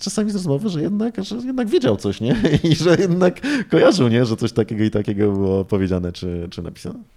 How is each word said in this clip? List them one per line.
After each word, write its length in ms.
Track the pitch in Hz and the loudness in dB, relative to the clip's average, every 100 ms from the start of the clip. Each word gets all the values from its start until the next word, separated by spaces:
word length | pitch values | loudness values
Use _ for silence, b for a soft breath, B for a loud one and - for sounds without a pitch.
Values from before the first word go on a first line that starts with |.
czasami 260 | 196 220 214 | -6 -4 -2
z 40 | |
rozmowy, 340 | 202 180 139 214 | -2 -2 -2 -2
że 140 | 165 | -2
jednak, 420 | 165 208 233 196 | -2 -2 -2 -4
że 120 | 196 240 | -8 -8
jednak 320 | 254 254 220 | -6 -4 0
wiedział 280 | 349 240 101 | 0 0 0
coś, 240 | 101 - | -2 -2
nie? 160 | 113 226 175 | 0 2 2
<laughs> 180 | 151 170 | 2 2
I 60 | 151 | 2
że 200 | 175 165 | 4 4
jednak 420 | 190 175 180 - 269 285 - | 4 4 2 0 -2 -2 2
kojarzył, 380 | 170 - 185 120 | 4 4 4 4
nie? 160 | 117 | 4
Że 120 | 120 110 | 2 0
coś 160 | 117 | -2
takiego 320 | - 104 107 | -2 -2 0
i 60 | 107 | 0
takiego 420 | 107 104 101 104 | 0 -2 0 2
było 320 | 98 95 95 | 2 0 0
powiedziane 480 | 92 101 95 92 87 | 0 0 0 0 -4
czy, 360 | - 90 87 85 | -6 -8 -8 -8
czy 120 | - | -10
napisane. 360 | 85 - - 247 208 | -12 -12 -14 -14 -18